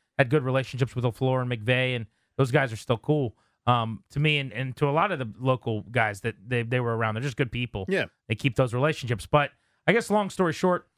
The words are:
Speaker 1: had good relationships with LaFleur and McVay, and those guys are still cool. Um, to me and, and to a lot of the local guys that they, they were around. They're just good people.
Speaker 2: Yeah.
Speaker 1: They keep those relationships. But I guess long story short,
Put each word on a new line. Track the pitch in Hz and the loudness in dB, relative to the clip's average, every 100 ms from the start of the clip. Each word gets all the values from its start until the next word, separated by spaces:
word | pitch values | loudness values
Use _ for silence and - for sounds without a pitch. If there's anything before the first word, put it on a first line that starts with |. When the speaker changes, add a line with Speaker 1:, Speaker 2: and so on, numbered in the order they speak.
| _ - | _ 0
Speaker 1:
had | 127 | 2
good | 147 | 2
relationships | 131 131 127 123 127 127 | 2 0 -2 -2 -2 0
with | |
LaFleur | 120 - 131 127 | -2 0 0 0
and | 123 | -2
McVay, | 120 107 127 127 123 | -4 0 2 0 -2
and | 113 _ _ - | -8 _ _ 0
those | 135 | 2
guys | 143 135 | 2 0
are | 110 | -4
still | - 117 | -2 -2
cool. | - 151 123 - _ _ - | 0 0 0 -6 _ _ 0
Um, | 120 113 110 _ | 2 0 -6 _
to | 143 | -2
me | 151 147 | 2 0
and, | 135 | -2
and | 110 131 120 | -6 -6 -2
to | 147 | 0
a | |
lot | 147 196 | 2 0
of | 160 | -2
the | 117 95 | -6 -4
local | 131 127 123 107 101 | 0 0 0 -4 -2
guys | 120 110 101 | 0 0 -2
that | 117 107 98 | -6 -8 -4
they, | 123 | -4
they | 117 127 | -2 -2
were | 120 113 | -2 -2
around. | 113 107 | -2 -2
They're | |
just | 139 123 | -4 -4
good | 127 | -4
people. | 120 123 104 95 | -4 -6 -6 -2
Speaker 2:
Yeah. | 190 104 _ - | -2 -4 _ -6
Speaker 1:
They | 117 | 0
keep | 139 - | 0 2
those | 127 | 0
relationships. | 120 147 - 117 117 - | 2 0 0 -4 -6 2
But | 147 139 _ _ _ - | 2 2 _ _ _ 0
I | |
guess | 220 - | 2 2
long | 208 190 | 0 0
story | - 175 | 0 0
short, | 151 185 180 - | 2 0 0 -4